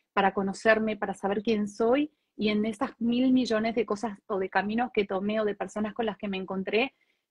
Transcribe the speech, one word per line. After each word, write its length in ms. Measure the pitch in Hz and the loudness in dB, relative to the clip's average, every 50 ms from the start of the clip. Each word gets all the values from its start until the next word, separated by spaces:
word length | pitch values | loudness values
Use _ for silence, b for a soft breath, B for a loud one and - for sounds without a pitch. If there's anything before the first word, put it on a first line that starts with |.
| b b | b b
para 200 | - 202 196 190 | 0 2 2 2
conocerme, 640 | 190 208 190 196 190 - - 226 220 220 220 214 214 | 2 0 -2 -2 -2 0 4 4 4 4 4 -2 -2
para 180 | 208 208 196 190 | -4 -4 -6 -6
saber 280 | - - 196 202 220 | -4 -2 -2 -2 -2
quién 260 | 208 240 226 208 208 202 | 0 0 0 0 0 -2
soy, 420 | 202 - 226 226 247 294 294 294 _ _ _ _ _ | -2 0 2 2 4 2 2 -2 _ _ _ _ _
y 120 | - 208 214 | -2 -2 0
en 160 | 214 208 214 | 0 0 0
esas 260 | 220 214 - 269 220 - - | -2 -2 -4 -4 -6 -4 -4
mil 320 | 226 233 233 247 262 262 | -2 0 2 2 4 4
millones 420 | 262 254 247 214 220 214 220 226 220 | 4 4 4 2 2 0 0 0 0
de 120 | 247 208 | 0 0
cosas 320 | - 208 208 - 226 202 - _ | -2 -2 -4 -4 -6 -8 -8 _
o 120 | - 214 190 | -6 -4 -4
de 100 | 190 185 | -2 0
caminos 420 | - 190 190 208 214 233 247 247 | 0 0 0 0 0 -2 -2 -2
que 120 | - 214 202 | 0 -2 0
tomé 360 | - 202 185 202 208 214 220 | 0 -2 -4 -2 -2 -2 0
o 40 | 214 | -2
de 100 | 208 202 | -2 -2
personas 400 | - 214 196 - 214 214 214 208 | -4 -6 -6 -4 -4 -4 -4 -4
con 120 | - 233 | -4 -4
las 100 | 214 190 | -4 -4
que 120 | - 220 202 | -6 -6 -6
me 80 | 190 190 | -6 -6
encontré, 560 | 190 - 190 190 190 - - 214 254 269 _ _ _ _ _ _ _ _ | -6 -6 -6 -6 -4 -2 0 0 0 -2 _ _ _ _ _ _ _ _